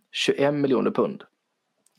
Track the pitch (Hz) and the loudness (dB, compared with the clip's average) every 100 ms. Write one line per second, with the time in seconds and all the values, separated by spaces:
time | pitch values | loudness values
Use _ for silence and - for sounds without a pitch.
0 | _ - - - 139 147 139 120 104 107 | _ -4 -2 0 0 0 2 2 2 0
1 | 107 101 - _ _ _ _ _ _ | -2 -4 -16 _ _ _ _ _ _